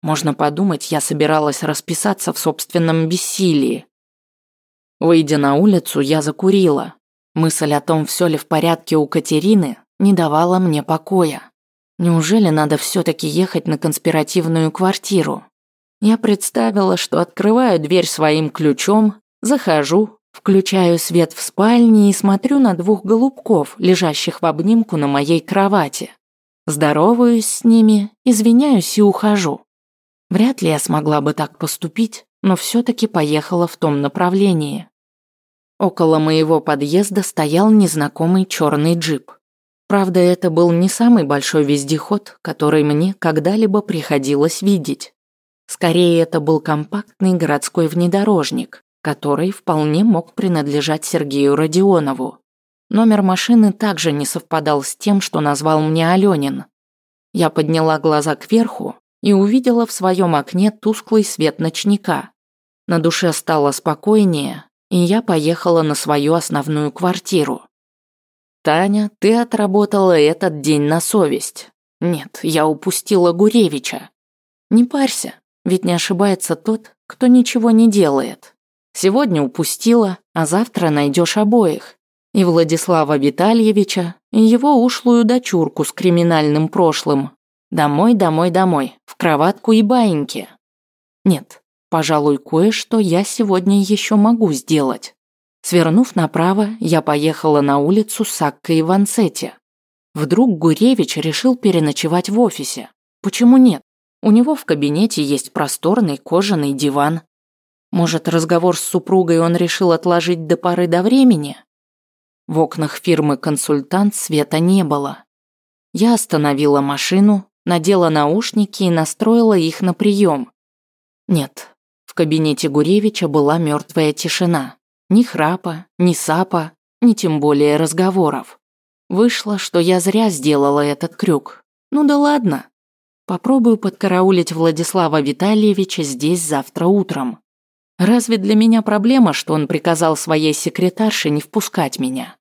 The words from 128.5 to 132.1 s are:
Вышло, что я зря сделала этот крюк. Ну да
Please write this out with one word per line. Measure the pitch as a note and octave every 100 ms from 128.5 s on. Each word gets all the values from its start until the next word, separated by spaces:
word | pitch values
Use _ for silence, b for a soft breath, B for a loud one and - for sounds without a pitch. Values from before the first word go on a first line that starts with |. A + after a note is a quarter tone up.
| - _ _ _ _ _
Вышло, | F3+ A#3 - G#3+ G3+
что | - E3+
я | E3+ F#3
зря | F3 G#3 A3
сделала | D#3+ C#3 D3 C#3+ C#3+
этот | D3 C#3+ E3 -
крюк. | - D3 - - _ _ _
Ну | C#4
да | D4